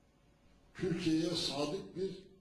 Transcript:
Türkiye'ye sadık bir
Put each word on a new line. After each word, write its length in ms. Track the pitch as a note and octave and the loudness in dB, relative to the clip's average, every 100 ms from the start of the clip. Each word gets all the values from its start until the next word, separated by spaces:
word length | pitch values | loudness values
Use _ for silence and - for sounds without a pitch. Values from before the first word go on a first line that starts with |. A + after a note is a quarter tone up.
| - _ - - - - - | -20 _ -20 -20 -20 -20 -20
Türkiye'ye 560 | - F#3 E3 D#3+ D#3+ E3+ | -4 -2 2 4 4 2
sadık 680 | - - C3+ D3 - - E3+ | 0 0 0 -2 -2 -6 -4
bir 140 | F#3+ F#3 - - | -4 -4 -14 -20